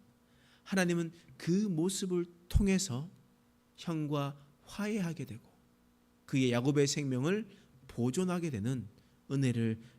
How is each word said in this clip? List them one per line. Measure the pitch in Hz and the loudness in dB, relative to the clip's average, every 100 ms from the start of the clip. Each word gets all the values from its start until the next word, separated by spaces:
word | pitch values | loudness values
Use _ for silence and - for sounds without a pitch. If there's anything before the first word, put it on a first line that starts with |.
| - _ _ _ _ _ | -18 _ _ _ _ _
하나님은 | - 196 175 170 165 - - - | -4 0 2 0 -2 -8 -20 -8
그 | - | 0
모습을 | 185 214 156 180 190 190 180 170 - - | 2 2 0 0 -2 -2 -2 -2 -8 0
통해서 | - 202 190 - 123 165 - _ _ _ _ _ - | 4 4 4 2 -4 -6 -12 _ _ _ _ _ -12
형과 | - 160 147 147 139 139 - _ | -6 -4 -2 -2 -4 -8 -18 _
화해하게 | - - 208 220 170 156 131 | -16 -8 -4 -2 -4 -6 -10
되고 | 107 - _ _ _ _ _ _ _ - | -12 -18 _ _ _ _ _ _ _ -2
그의 | 135 127 | 2 4
야곱의 | 120 131 147 143 | 4 2 4 2
생명을 | 151 143 123 147 208 220 - - - - | 0 -2 0 0 0 -4 -14 -20 -20 -12
보존하게 | - 120 151 185 180 170 | -2 0 0 0 -2 -2
되는 | 117 110 131 101 - - _ - | -4 -2 -4 -6 -16 -20 _ -4
은혜를 | 139 135 117 113 113 - | 0 2 2 0 -2 -8